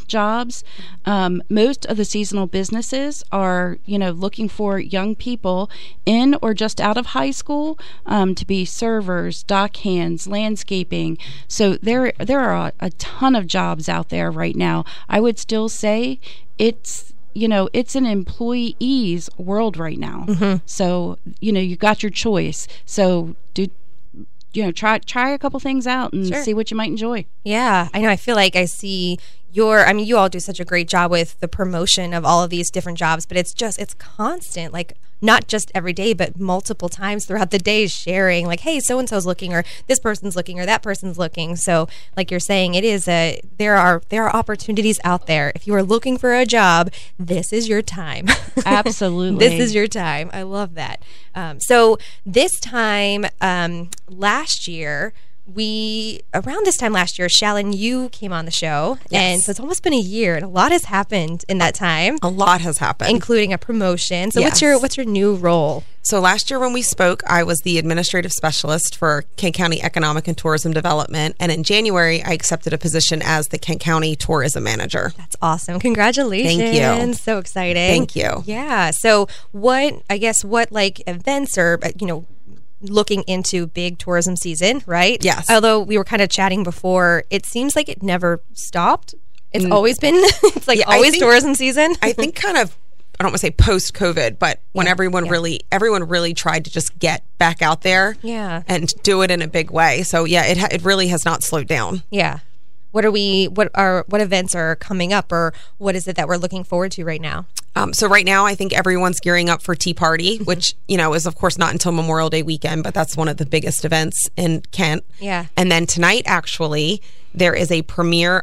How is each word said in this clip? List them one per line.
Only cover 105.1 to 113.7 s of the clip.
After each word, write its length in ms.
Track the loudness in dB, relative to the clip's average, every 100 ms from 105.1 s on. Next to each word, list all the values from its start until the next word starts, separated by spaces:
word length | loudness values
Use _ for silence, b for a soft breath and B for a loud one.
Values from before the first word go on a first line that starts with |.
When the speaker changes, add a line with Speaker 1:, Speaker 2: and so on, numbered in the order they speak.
Speaker 2:
up, 200 | 0 0
or 220 | 0 0 B B B
what 160 | -2 -2
is 120 | -2
it 80 | -2
that 140 | 0
we're 80 | 0
looking 260 | -2 -4
forward 300 | -2 -2 -2
to 100 | -4
right 160 | -6 -4
now? 260 | -6 -6 -6 -8 -4 -2
Speaker 3:
Um, 160 | -2
so 140 | 2 4
right 180 | 4 4
now, 200 | 4 4
I 100 | 2
think 160 | 0
everyone's 480 | 0 2 2 2 0
gearing 300 | 2 2 2
up 120 | 0
for 140 | 0 -2
Tea 180 | -2
Party, 420 | 0 2 2 0 -2
Speaker 2:
Mm-hmm. 100 | -2
Speaker 3:
which, 300 | 0 -2 -4 -2
you 80 | 0
know, 180 | 2
is, 120 | 0 -2
of 100 | 0
course, 220 | -2 2
not 160 | 0
until 180 | 0 0
Memorial 380 | 0 0 0 0
Day 120 | 0
weekend, 420 | -2 -2 -2 -2
but 100 | -2
that's 240 | -2 -2 0
one 100 | -2
of 80 | -2
the 100 | 0
biggest 380 | 0 0